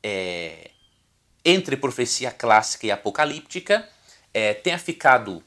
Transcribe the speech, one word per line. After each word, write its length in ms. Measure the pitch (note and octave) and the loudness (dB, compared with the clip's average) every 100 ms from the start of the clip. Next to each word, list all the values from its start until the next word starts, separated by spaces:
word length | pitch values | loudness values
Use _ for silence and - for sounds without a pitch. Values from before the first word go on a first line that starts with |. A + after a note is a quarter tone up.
é, 680 | G#2+ G2 F#2 F2 E2 D#2+ - _ _ _ _ _ _ _ | -6 -6 -6 -8 -10 -14 -20 _ _ _ _ _ _ _
entre 320 | E3+ F#3+ E3+ C3+ | 2 2 2 -4
profecia 560 | C#3 A#2+ B2 - B2+ | -4 -4 -4 -2 -6
clássica 540 | - A#2+ A2 A2+ - A2 | -4 4 4 4 -6 -4
e 60 | |
apocalíptica, 960 | G2+ G#2 - D3+ D3 - F#3 - G#3 A3 _ _ _ _ | -4 -4 -2 -2 -2 -10 -14 -2 -2 -2 _ _ _ _
é, 200 | A2 G#2+ | -2 -2
tenha 260 | G#2 F3 F3 | -2 -4 -4
ficado 640 | - - D3 B2+ G#2+ F2 | -6 0 4 4 2 -12